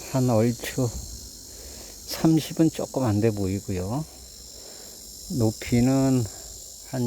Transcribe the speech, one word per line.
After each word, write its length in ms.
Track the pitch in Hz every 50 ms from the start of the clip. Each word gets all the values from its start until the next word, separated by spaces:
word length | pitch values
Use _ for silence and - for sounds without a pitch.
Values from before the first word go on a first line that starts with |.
| - -
한 200 | - 131 127 123
얼추 580 | 117 107 113 123 117 - - - - 139 127 113 - - - - - - - - - - - - - - - - - - - - - - - -
삼십은 600 | - - - 160 160 156 - - - - 160 156
조금 340 | - - - - - 135 127
안 160 | 110 101 104
돼 100 | 107 117
보이고요. 760 | 104 101 98 92 98 98 - - 98 90 90 98 117 147 156 - - - - - - - - - - - - - - - - - - - - - - - - - 180 135
높이는 840 | 107 113 107 - - - 123 120 120 131 135 135 135 135 131 127 113 - - - - - - - - - - - - -
한 120 | - 127 120